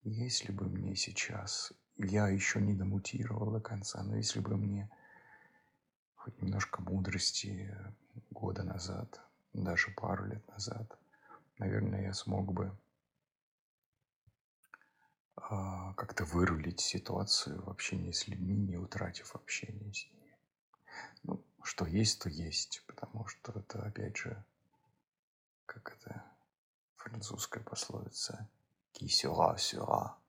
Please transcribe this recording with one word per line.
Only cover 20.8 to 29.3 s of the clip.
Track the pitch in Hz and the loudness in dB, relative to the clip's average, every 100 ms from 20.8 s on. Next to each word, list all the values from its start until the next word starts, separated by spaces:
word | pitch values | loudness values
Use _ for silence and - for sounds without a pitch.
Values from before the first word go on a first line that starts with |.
| - - - - | -16 -12 -12 -12
Ну, | - - - _ | -6 -6 -6 _
что | - - 78 | -8 -2 2
есть, | 90 107 - | 6 6 4
то | - | -2
есть, | 76 82 - - - - | -2 -2 0 -2 -6 -10
потому | - - 113 110 | -10 -8 -6 -8
что | - - 107 | -8 -8 -8
это, | 101 101 | -6 -4
опять | 104 107 101 107 | -4 -2 -4 -4
же, | - 107 101 _ _ _ _ _ _ _ _ _ _ _ _ | -6 -6 -12 _ _ _ _ _ _ _ _ _ _ _ _
как | - - - | -14 -12 -14
это | - 101 - - _ _ _ _ _ _ | -12 -12 -12 -20 _ _ _ _ _ _
французская | - 113 104 - - - | -10 -8 -6 -6 -6 -6
пословица, | 110 - - - - - - - 107 _ _ _ _ | -6 -6 -4 -4 -6 -4 -4 -4 -10 _ _ _ _
"Qui | - - | -8 2
sera, | - - | 4 4